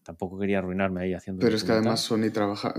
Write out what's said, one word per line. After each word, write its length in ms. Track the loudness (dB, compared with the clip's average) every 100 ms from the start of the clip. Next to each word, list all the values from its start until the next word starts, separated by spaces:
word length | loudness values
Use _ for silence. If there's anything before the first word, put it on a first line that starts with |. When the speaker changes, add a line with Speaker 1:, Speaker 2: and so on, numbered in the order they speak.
Speaker 1:
tampoco 380 | -16 -8 -8 -2
quería 180 | 0 0
arruinarme 440 | 0 0 0 0
ahí 100 | -2
haciendo 240 | -4 -6 0
un 40 | 2
Speaker 2:
Pero 100 | 2
es 80 |
que 80 | 2
además 280 | 2 2 0
Speaker 1:
documental. 300 | 0 0 2
Speaker 2:
Sony 20 |
trabaja, 400 | 0 0 0 -4